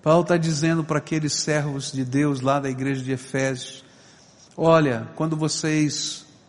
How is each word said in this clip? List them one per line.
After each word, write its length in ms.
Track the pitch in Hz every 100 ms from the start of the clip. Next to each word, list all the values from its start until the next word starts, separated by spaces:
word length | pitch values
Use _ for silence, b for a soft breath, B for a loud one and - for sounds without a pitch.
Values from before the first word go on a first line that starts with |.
Paulo 220 | 156 165
tá 140 | 170 175
dizendo 480 | 165 151 165 165
para 140 | 156 151
aqueles 340 | - 160 151
servos 580 | - - 151 147 139 131
de 140 | 135
Deus 360 | 127 135 147 139
lá 200 | 127 143
da 100 | 139
igreja 320 | 131 135 135
de 80 | 127
Efésios: 760 | 131 - 135 135 127 - - - B B B B B B -
Olha, 540 | 165 165 147 117 113 -
quando 200 | 160 156
vocês 880 | 156 - 160 156 151 131 - - - -